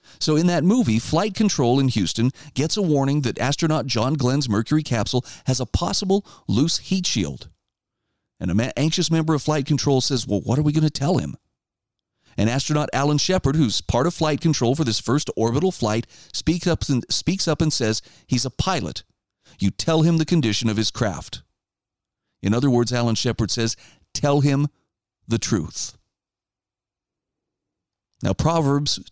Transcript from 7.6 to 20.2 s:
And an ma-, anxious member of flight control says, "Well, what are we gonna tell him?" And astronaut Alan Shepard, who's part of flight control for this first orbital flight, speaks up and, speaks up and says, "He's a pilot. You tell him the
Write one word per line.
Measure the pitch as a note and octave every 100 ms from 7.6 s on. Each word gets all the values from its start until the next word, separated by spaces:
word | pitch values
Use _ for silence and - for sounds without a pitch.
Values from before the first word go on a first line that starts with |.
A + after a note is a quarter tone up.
| _ _ _ _ _ _ _ -
And | F2
an | G2
ma-, | A#2+ -
anxious | D#3 F#3 D#3
member | D#3+ D#3+
of | D3+
flight | - D3+
control | C3+ C#3+ C#3+ C3
says, | - C3 F#2
"Well, | G2+
what | - C3
are |
we | D3
gonna | D3+ D3+
tell | - C#3+ D3+
him?" | D2 - _ _ _ _ _ _ _ _ _ -
And | G#2+
astronaut | C3 - D3+ -
Alan | B2+ C#3+ D3
Shepard, | - F#3 C3+ D#3
who's | A#2+ -
part | - A#2+ D#3+
of |
flight | - D#3 D#3
control | E3 D3 A#2+
for | D3+
this | B2+ G#2+
first | - C#3+ - -
orbital | A2+ B2+ F#3
flight, | - A2 A2+ - - -
speaks | - - E3+ F3+
up | D#3 -
and, | B2+ -
speaks | - - F#3+ -
up | D3
and | D#3+
says, | - A2+ A2+ - - -
"He's | B2
a | C3
pilot. | - F#3 E3+ E2 - - _ _ _ _ -
You | G3
tell | - - D#3+
him | D#3+
the | E3